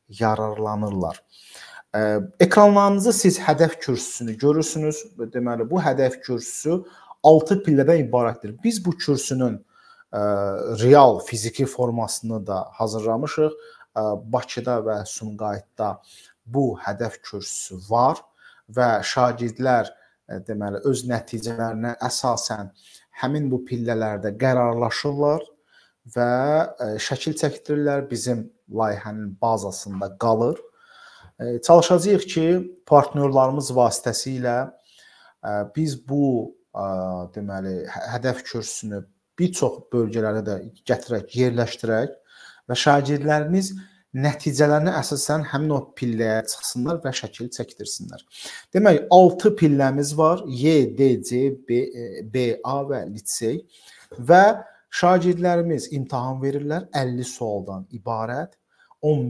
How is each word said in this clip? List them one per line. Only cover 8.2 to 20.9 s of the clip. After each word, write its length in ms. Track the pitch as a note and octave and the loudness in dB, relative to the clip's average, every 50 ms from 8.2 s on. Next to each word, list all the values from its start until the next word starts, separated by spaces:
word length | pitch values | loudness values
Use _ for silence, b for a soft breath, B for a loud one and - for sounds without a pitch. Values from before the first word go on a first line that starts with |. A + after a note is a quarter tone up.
| A#2+ A2+ - - - G#2 A2 - - | 2 0 -2 -4 -10 -14 -10 -4 -4
Biz 180 | A#3 A3+ G#3 F3 | -4 -2 -2 -2
bu 120 | F3 - - | -4 -4 -2
kürsünün, 640 | - - C#3+ - - - C#3 C3 B2+ A#2+ G#2+ G2+ - b b b b b b b b b - | 0 0 0 0 -2 -4 -2 0 0 -2 -2 -4 -10 b b b b b b b b b -6
ə, 120 | G#2 G#2 G#2 G#2 G2+ G2+ G2 G2 G#2 - A2+ A2+ G2+ A2+ | -2 -2 0 0 0 -2 -2 -4 -6 -6 -6 -4 2 6
real 380 | B2 C#3+ D3 C#3 B2 G#2 - - | 8 10 10 10 10 8 4 -2
fiziki 440 | - A#2+ A2+ G#2 A2+ - - C3+ | -6 -6 -6 -6 -6 -4 -4 -4
formasını 760 | C3 - - B2 A#2+ A#2 A#2 A2+ G#2 - - - A2+ A2+ A2 F#2+ | -4 -2 -2 -2 -2 -2 -4 -4 -6 -6 -8 -6 -6 -6 -6 -6
da 180 | G2+ G2 F#2 F#2+ - - | -4 -4 -6 -6 -6 -6
hazırlamışıq. 800 | - A2+ G#2+ G#2+ A2 G#2+ A2+ A2+ A#2 D3 D3 - - D3+ D#3 D#3 B B B B B B B - | -6 -4 -4 -4 -4 -2 -2 -2 -2 -4 -4 -2 0 0 0 -2 B B B B B B B -6
Ə, 100 | A2 G#2+ G#2+ G#2+ G2 - A2 A#2+ | -4 -4 -4 -4 -6 -6 -4 -4
Bakıda 480 | B2 A#2+ - - B2 A2+ B2 B2 A#2 G#2+ | -4 -4 -6 -10 -8 -4 -4 -4 -2 -2
və 160 | A2 G#2+ G#2 G#2 | -4 -4 -6 -6
Sumqayıtda 840 | - - - A2 G#2+ G#2 G2+ A2 G#2+ G2+ G2 G2 _ _ - A2 G2+ F#2+ - B B B B B B B B _ | -10 -12 -12 -12 -12 -10 -8 -8 -6 -6 -8 -10 _ _ -8 -6 -6 -6 -8 B B B B B B B B _
bu 300 | A2+ A2+ C#3 C#3 B2 G#2 - - | -6 -2 -2 -2 -2 -2 -6 -8
hədəf 380 | G2+ G2+ F#2+ A#2 A2+ - - - | -8 -6 -6 -6 -8 -8 -12 -18
kürsüsü 560 | - - G2+ F#2+ - - - - - F#2+ F#2 F#2+ | -14 -14 -12 -12 -10 -10 -10 -12 -12 -14 -14 -8
var 340 | G2+ A2+ A#2 B2 C#3 D#3+ - - _ b b b b b b b | -2 0 2 2 2 2 -2 -8 _ b b b b b b b
və 240 | b A2 B2+ B2 A#2+ A2+ G2+ | b -2 0 2 2 2 0
şagirdlər, 880 | G2 - - C3 B2 B2 A2+ A#2 A#2+ A#2 A2 - B2+ C3 B2 A#2 G#2+ - - b b b b b b - | -2 -2 0 2 2 2 2 0 -6 -8 -6 -2 0 2 2 2 0 -2 -8 b b b b b b -14
ə, 140 | F2+ F#2+ - | -14 -12 -10
deməli, 400 | - A2 G#2 G#2 G2+ G2+ G2+ - | -8 -8 -6 -6 -6 -6 -4 -2
öz 220 | C#3 | -2